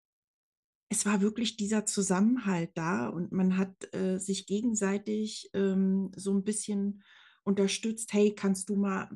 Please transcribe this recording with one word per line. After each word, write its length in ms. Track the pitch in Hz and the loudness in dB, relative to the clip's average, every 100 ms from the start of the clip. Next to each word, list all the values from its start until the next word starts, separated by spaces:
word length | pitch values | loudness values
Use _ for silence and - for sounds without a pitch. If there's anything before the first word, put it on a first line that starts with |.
| _ _ _ _ _ _ _ _ _ | _ _ _ _ _ _ _ _ _
es 160 | 202 202 | -2 2
war 160 | 208 | 2
wirklich 340 | 208 214 226 - | 2 0 -4 -2
dieser 280 | 208 214 208 | 0 0 0
Zusammenhalt 840 | - 190 185 220 254 202 175 170 - | -2 2 4 4 4 2 0 -2 -4
da 340 | 165 208 240 | -2 -2 -2
und 220 | 170 175 | -4 -4
man 260 | 185 185 185 | 0 2 2
hat, 360 | 190 - - | -2 -6 -10
äh, 240 | - 185 185 | -4 -2 -2
sich 300 | - 196 - | -2 -6 -2
gegenseitig, 1000 | 202 240 208 196 202 214 214 214 - - | -2 0 0 0 -2 -2 -4 -4 -8 -8
ähm, 580 | 196 196 190 190 190 190 - | -2 2 2 2 2 -2 -6
so 180 | 196 | 0
ein 100 | 196 | 0
bisschen 600 | 196 214 - 202 202 196 - - - _ | 0 -4 -2 -2 -2 -4 -16 -20 -20 _
unterstützt. 680 | - 202 196 - 226 226 - | -2 2 2 0 -4 -6 -2
„Hey, 200 | 208 208 208 | 4 4 4
kannst 340 | 196 190 - | 0 0 -2
du 60 | 202 | 0
mal, 340 | 202 190 - | 0 -2 -6